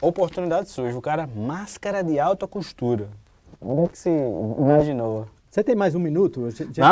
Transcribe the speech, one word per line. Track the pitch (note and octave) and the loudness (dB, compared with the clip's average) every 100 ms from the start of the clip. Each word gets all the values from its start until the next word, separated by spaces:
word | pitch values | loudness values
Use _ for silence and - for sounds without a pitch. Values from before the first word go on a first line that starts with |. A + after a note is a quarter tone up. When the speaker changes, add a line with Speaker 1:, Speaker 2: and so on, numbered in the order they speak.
Speaker 1:
oportunidade | D#3+ F3 E3+ F#3 F3+ E3+ G3+ | -2 0 -2 -2 -2 -2 -2
surge. | - B2 B2 | -4 -6 -4
O | |
cara, | C#3+ D#3 D3+ | -4 -4 -4
máscara | A2 A#2 E3+ G3+ - G3+ G3 | -6 -6 -6 -10 -8 -6 -4
de | E3+ D3 | -2 0
alta | D#3+ G3 F#3+ | 0 0 -4
costura. | G#3 D#3+ - A#2+ A#2+ G2+ G#2 - _ - - | -8 -10 -4 -2 -2 -4 -14 -20 _ -20 -14
Como | F#2+ C#3 F3 | -4 0 0
é | |
que | - | -2
você | F3+ D#3+ B2+ F#2 A2 - | 0 0 0 -2 -4 2
imaginou? | C3+ D3 D3 C3 A2+ A2 G#2+ - _ | 4 6 4 0 -4 -4 -8 -16 _
Speaker 2:
Você | - | -2
tem | G#3+ A3 | 0 2
mais | G3 | 2
um | E3 | 0
minuto? | E3+ D#3+ G3 C3 A#2+ | 0 2 2 0 -6
A | |
gente, | A2 C3+ B2 | -6 -8 4
Speaker 1:
Não, | C#3 | 8